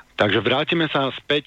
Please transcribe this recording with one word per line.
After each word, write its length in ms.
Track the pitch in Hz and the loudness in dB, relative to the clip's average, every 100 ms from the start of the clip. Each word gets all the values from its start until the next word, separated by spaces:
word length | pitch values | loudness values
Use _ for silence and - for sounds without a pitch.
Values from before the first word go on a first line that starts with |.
| - - | -8 0
Takže 240 | 107 110 | 2 2
vrátime 480 | 113 131 156 170 156 | 2 0 0 0 0
sa 240 | 147 135 | 0 -2
späť, 340 | - - 147 | -4 -4 -4